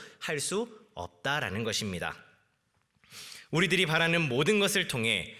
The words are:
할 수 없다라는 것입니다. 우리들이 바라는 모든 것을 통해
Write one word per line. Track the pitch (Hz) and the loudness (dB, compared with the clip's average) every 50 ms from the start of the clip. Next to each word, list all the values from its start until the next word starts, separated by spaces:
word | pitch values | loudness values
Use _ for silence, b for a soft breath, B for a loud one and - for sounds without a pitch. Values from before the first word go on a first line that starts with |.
| B B B B | B B B B
할 | - - 160 143 | -6 -4 -4 -4
수 | - - 185 208 240 233 - - - _ _ | -4 -2 -2 -2 -4 -4 -8 -16 -20 _ _
없다라는 | - 90 - _ _ - 135 143 151 131 101 90 110 | -10 -10 -10 _ _ -4 -2 -2 -2 -2 -2 -4 -4
것입니다. | 117 110 101 - 110 101 90 85 82 80 73 - - - _ _ _ _ _ _ _ _ _ _ _ _ _ _ B B B B B B B B B B | -2 -2 -2 -2 -2 -4 -4 -4 -6 -6 -6 -8 -14 -20 _ _ _ _ _ _ _ _ _ _ _ _ _ _ B B B B B B B B B B
우리들이 | - 160 190 175 175 185 185 | 0 2 2 4 4 4 4
바라는 | 151 160 165 165 165 165 170 165 139 | 4 4 4 4 4 4 2 2 2
모든 | 120 127 147 196 214 208 | 2 2 4 4 4 4
것을 | 202 185 202 196 175 - | 4 2 2 0 0 0
통해 | - 123 110 113 110 92 78 B B | -2 0 0 0 0 0 -2 B B